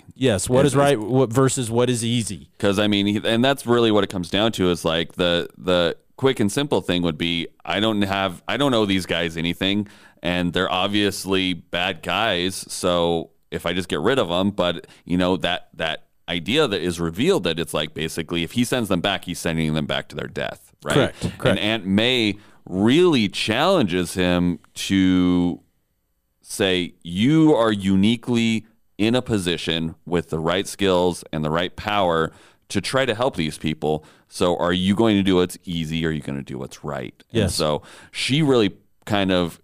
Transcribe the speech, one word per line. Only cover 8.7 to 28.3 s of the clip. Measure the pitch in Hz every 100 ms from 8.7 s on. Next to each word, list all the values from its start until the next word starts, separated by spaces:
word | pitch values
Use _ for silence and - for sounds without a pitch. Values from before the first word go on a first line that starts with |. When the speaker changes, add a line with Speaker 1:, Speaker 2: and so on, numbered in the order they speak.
| 117
Speaker 2:
owe | 101
these | 95 87
guys | 85 85 82
anything, | 85 87 95 104 104 - - -
and | 87 90 87
they're | 90 85
obviously | 90 101 104 101 - 92 95 92
bad | 87 - 87 92 85
guys, | 85 92 113 87 92 - -
so | - 90 87 85 82 - _ -
if | 85 85
I |
just | 90 82
get | 78
rid | 95 135
of | 87
'em. | 87 101
But, | 92 87 85 - - -
you | 87
know, | 90 92
that, | 87 - - -
that | 80 - _ _ -
idea | 87 80 143 139
that | 95
is | 87 82
revealed | 82 82 165 175
that | 85 82
it's | 78
like, | 76 78
basically, | - 78 - 80 85
if | 80
he | 117
sends | 120 131 104
them | 87
back, | 98 92 -
he's | 82
sending | 87 82 78
them | 78 73
back | 67 -
to | 71
their | 65
death, | 73 62 - _ _
right? | 73
Speaker 1:
Correct, | 147 110 - -
Speaker 2:
And | -
Speaker 1:
correct. | - 95
Speaker 2:
Aunt | 104 113 92
May | 101 120 127 107 98 - - -
really | 92 110 151 180 135 101
challenges | - - 113 180 185 95 90 87
him | 95 90 87 90 85 _ -
to | - 98 92 92 90 90 87 - _ _ _ _ _ _ _ _
say, | - - 98 90 87 -
"You | 82 90 123 160 156 120
are | 113
uniquely | 104 95 95 104 120 -